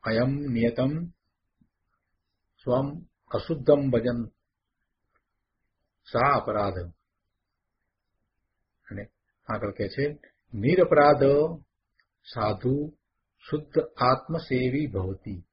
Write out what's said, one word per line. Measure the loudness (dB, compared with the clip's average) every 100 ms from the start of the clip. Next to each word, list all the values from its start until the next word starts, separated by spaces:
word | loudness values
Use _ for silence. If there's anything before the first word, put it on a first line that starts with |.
અયમ | -2 0 0 -2 -4
નિયતમ | 0 0 0 -2 -2 -8 _ _ _ _ _ _ _ _ _ _ _ _ _ _ _
સ્વમ | -2 0 -2 -8 -16 _ _
અશુદ્ધમ | -8 -4 -4 4 4 4
ભજન | 0 0 -4 -8 _ _ _ _ _ _ _ _ _ _ _ _ _ _ _ _ _ -6
સા | 0 2
અપરાધ. | 2 0 -4 -4 -4 -10 -16 _ _ _ _ _ _ _ _ _ _ _ _ _ _ _ _ _ _ -16
અને | -14 -16 _ _ _ -10
આગળ | -6 -6
કહે | -6 -6
છે, | -4 -4 -6 _ _ _
નિરપરાધ | -2 2 4 6 6 6 6 6 4 2 -4 -16 _ _ _ _ _ -14
સાધુ | -4 -4 -2 -2 -2 -4 -10 _ _ _ _ -8
શુદ્ધ | -8 -2 -4 -4 -2
આત્મસેવી | 0 0 -2 -8 -4 -2 -2 -2 -4
ભવતી. | -4 -6 -8 -12 -14 -14